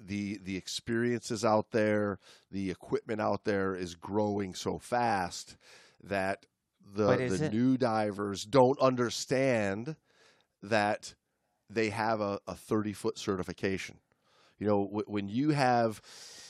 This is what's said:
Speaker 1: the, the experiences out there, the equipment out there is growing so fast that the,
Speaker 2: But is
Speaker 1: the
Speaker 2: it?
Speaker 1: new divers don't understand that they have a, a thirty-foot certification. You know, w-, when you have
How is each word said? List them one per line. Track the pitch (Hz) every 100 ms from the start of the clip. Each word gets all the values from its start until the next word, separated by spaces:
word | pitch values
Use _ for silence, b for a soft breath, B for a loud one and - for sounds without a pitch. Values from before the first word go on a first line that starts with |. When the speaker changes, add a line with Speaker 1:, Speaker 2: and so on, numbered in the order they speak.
Speaker 1:
the, | 98 101 101 101
the | 92 92
experiences | - - - 117 120 120 - 113
out | 113 107 -
there, | 113 107 107 104 98 b b b
the | 95 95
equipment | 85 - 127 - 107
out | 107 101
there | - 101 95 92
is | 92
growing | 85 - 104 104 101 95
so | 87 101 90
fast | - 120 120 98 87 - - - b b b b
that | 90 98 95 101 _ _ _ _ 101
the, | 101 104
Speaker 2:
But | 127
is | 127 160
Speaker 1:
the | 151
Speaker 2:
it? |
Speaker 1:
new | 107 127 131
divers | 123 110 107 101 101 95 107
don't | 135 127 139
understand | 131 127 120 - - 131 135 117 101 98 123 156 b b b b b _
that | 101 110 104 107 - - _ _ _ _ -
they | 107 110
have | 104 110 113
a, | 101 101 -
a |
thirty-foot | 92 - 110 104 101 110 -
certification. | - 98 90 87 101 95 - - _ b b b b b
You | 101
know, | 101 101
w-, | 104 101
when | 104 101
you | 113 151
have | 147 127 120 113 107 B B B B